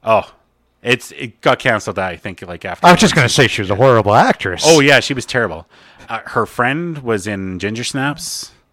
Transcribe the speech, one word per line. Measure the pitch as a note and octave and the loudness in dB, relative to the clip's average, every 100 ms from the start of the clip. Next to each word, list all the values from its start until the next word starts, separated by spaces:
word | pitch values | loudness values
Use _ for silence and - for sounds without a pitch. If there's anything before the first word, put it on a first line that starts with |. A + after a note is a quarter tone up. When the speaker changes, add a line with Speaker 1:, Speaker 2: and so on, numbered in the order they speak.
Speaker 1:
Oh, | A2 A2 - _ _ _ _ _ | 0 -2 -2 _ _ _ _ _
it's, | A#2+ B2 - | -4 -4 -4
it | - B2+ _ | -14 -14 _
got | - B2+ | -2 0
canceled, | C3 A2 - F#2+ | 0 -2 -4 -6
I | F#2 E2+ | -6 -8
think, | G#2 F2+ | -14 -16
like, | F2+ F2 | -16 -12
after | F#2+ F2 F3 | -12 2 4
Speaker 2:
I | |
was | F3 | 6
just | G3+ | 4
Speaker 1:
one | D#3+ | 2
Speaker 2:
gonna | A#2+ | 0
Speaker 1:
season. | - | 2
Speaker 2:
say | B2 | 2
she | - | 0
was | F#2+ | -4
a | G2 | 2
horrible | C3+ A#2 G2+ | 4 4 4
actress. | G#2+ D#3+ - G2 F2+ | 4 2 0 -4 -2
Speaker 1:
Oh, | D3+ E3 | 4 6
yeah, | C#3 C3+ | 6 4
she | - | 2
was | C3+ - | -8 -4
terrible. | B2+ A2 D#2+ - _ _ _ - | -4 -4 -6 -16 _ _ _ -14
Uh, | A2+ - | -12 -6
her | B2 G#2+ | -4 -4
friend | - B2 D3 F3 D3+ | -2 -2 -2 -8 -10
was | B2 G#2+ G2 | -4 -4 -4
in | G2 F#2+ F#2 | -8 -8 -8
Ginger | G2 A2+ | -8 -8
Snaps. | A#2+ C#3 C#3 - - - - _ _ | -8 -6 -6 -6 -12 -12 -14 _ _